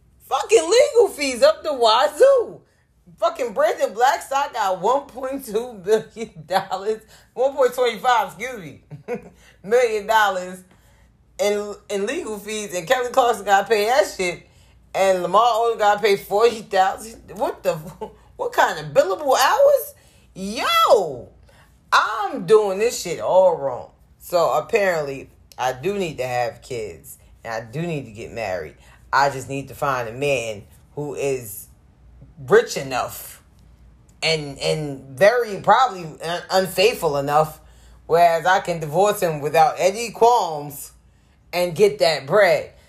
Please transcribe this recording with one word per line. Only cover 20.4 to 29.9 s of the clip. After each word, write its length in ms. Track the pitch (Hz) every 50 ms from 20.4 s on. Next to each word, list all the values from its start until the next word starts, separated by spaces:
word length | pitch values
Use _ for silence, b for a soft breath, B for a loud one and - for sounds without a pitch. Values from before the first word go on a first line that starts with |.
| 190 196 214 254 403 605 339 330 330 - - 214 185 156 131 120 - - _ _ b b b b b b b _ _ _
I'm 540 | - 262 330 - - 440 403 392 302 240 190
doing 340 | 165 214 214 214 196 190 196
this 220 | 220 240 233 -
shit 180 | - 180 156 113
all 360 | 104 127 165 185 190 180 165
wrong. 340 | - 139 135 123 110 80 - _ _ _ _ _ _
So 320 | - - 175 175 160 131 123
apparently, 760 | 156 151 - - 214 202 185 175 160 147 139 139 135 - - _ _ _ _ -
I 160 | - 123 127 135
do 240 | 123 135 185 208
need 200 | 202 185 165 139
to 100 | - 127
have 340 | 123 123 123 120 117 117 -
kids, 560 | - - 131 117 107 95 82 73 - - - b b b b _ -
and 100 | 113 113
I 80 | 113
do 200 | 120 113 120 156
need 240 | 170 175 160 143 123
to 60 | 113
get 200 | 104 117 104 73
married. 440 | 87 117 113 98 92 87 78 73 - b b b b b b -
I 180 | - 131 139 139
just 200 | 131 135 120 113
need 200 | 139 139 135 -
to 40 | 117
find 340 | - 151 139